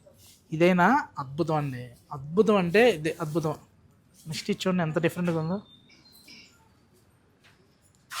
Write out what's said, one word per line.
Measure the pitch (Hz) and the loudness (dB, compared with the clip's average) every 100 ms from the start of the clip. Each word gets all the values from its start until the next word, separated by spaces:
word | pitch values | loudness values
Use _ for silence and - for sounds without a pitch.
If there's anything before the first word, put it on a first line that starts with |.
| - _ - _ - | -20 _ -20 _ -8
ఇదైనా | 156 175 180 180 285 - - | 2 4 6 4 4 -2 -10
అద్భుతం | 135 143 160 151 | -8 -4 -2 -2
అండి, | 147 123 123 120 - | -2 -8 -12 -18 -16
అద్భుతం | 151 139 175 202 202 | -14 -4 0 4 4
అంటే | 175 196 240 165 | 4 4 4 4
ఇదే | 156 - | -2 -4
అద్భుతం. | 156 160 156 147 - _ _ _ _ _ 160 | -4 -2 -4 -6 -12 _ _ _ _ _ -12
నెక్స్ట్ | - - | -10 -6
ఇది | 196 | -4
చూడండి | 190 180 | -2 0
ఎంత | 160 160 | 0 0
డిఫరెంట్గా | 165 180 175 165 | -2 -2 -2 -2
ఉందో. | 156 196 - - _ _ _ - - - - _ _ _ _ _ _ _ _ _ _ _ _ _ _ _ - - | -4 -6 -10 -20 _ _ _ -20 -20 -20 -20 _ _ _ _ _ _ _ _ _ _ _ _ _ _ _ -14 -8